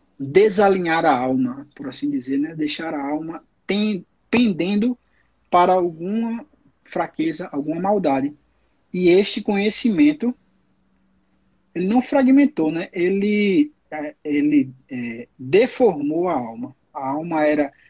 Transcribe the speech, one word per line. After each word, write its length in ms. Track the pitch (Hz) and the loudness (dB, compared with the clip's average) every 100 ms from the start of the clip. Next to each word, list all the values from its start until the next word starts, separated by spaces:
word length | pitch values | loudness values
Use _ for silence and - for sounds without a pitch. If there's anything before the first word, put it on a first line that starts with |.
| _ _ | _ _
desalinhar 880 | 135 175 214 190 196 190 170 165 165 | 0 4 4 4 4 4 0 0 2
a 120 | 127 | 2
alma, 500 | 127 131 127 139 147 - | 0 0 -2 -4 -14 -14
por 120 | 139 | -12
assim 220 | - 143 | -8 -6
dizer, 280 | 139 127 139 | -6 -4 -4
né, 180 | 156 160 | -4 -4
deixar 380 | 151 - 165 | -6 -6 -6
a 80 | 151 | -6
alma 420 | 139 151 160 170 - _ - | -4 -6 -6 -12 -18 _ -6
ten-, 400 | 196 214 196 - _ _ | -2 -2 -4 -10 _ _
pendendo 680 | 226 240 160 175 208 240 247 _ _ _ _ _ | 2 2 0 -2 0 0 -4 _ _ _ _ _
para 240 | - 180 | 2 4
alguma 720 | 185 175 160 175 220 233 226 - _ _ _ | 4 0 -4 -6 -4 -4 -6 -12 _ _ _
fraqueza, 640 | _ 180 165 - 160 160 180 | _ -8 -8 -4 -4 -4 -8
alguma 300 | 143 147 165 | -8 -6 -4
maldade. 520 | 190 208 165 135 143 143 _ _ _ _ _ | 0 0 2 0 -2 -8 _ _ _ _ _
E 160 | 180 180 | 0 4
este 320 | 180 202 - | 4 4 -2
conhecimento, 920 | 208 202 208 - 240 180 147 151 240 247 _ _ _ _ _ _ _ _ _ _ _ _ _ | -2 0 0 0 0 4 4 4 -2 -4 _ _ _ _ _ _ _ _ _ _ _ _ _
ele 140 | 170 185 | -4 0
não 140 | 240 | 0
fragmentou, 720 | 247 285 254 269 285 - 160 | 2 2 6 6 4 2 -2
né? 160 | 165 185 | -2 -6
Ele, 800 | 185 175 196 208 208 208 180 151 - _ | -2 0 0 0 2 2 2 0 -4 _
é, 240 | 151 151 - | -10 -10 -10
ele, 480 | 151 147 147 151 131 - _ | -4 0 2 2 0 -6 _
é, 380 | 127 120 117 - _ | -10 -10 -10 -16 _
deformou 920 | 127 175 247 - 240 151 143 160 180 | 0 2 2 2 0 2 -4 -2 -2
a 40 | |
alma. 400 | 151 117 113 123 - _ | -2 -6 -10 -14 -16 _
A 160 | 151 135 | -10 -6
alma 340 | 147 170 160 | -6 -4 0
era 300 | 151 151 143 - _ | 0 0 -2 -6 _